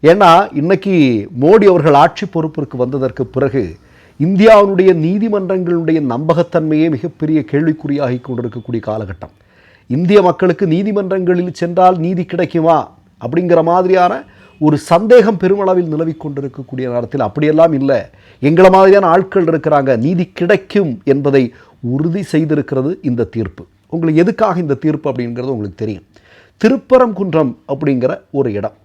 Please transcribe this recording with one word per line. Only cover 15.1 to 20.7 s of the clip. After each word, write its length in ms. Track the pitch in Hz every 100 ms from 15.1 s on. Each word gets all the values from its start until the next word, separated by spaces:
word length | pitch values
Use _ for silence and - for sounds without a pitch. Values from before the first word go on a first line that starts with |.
| 247 202 196
பெருமளவில் 500 | 185 202 190 185 175
நிலவி 260 | 156 165
கொண்டிருக்கக்கூடிய 760 | 156 156 139 139 123 131 127 127
நேரத்தில், 300 | 120 117 143
அப்படியெல்லாம் 540 | 117 123 151 156 165
இல்லை, 280 | 147 139 127 95 _ _ _
எங்களை 300 | 135 165 185
மாதிரியான 360 | 190 190 196 190
ஆட்கள் 360 | 160 190 196
இருக்கிறாங்க, 540 | 165 160 160 147 135 123
நீதி 280 | 127 180 175
கிடைக்கும் 760 | - 175 196 190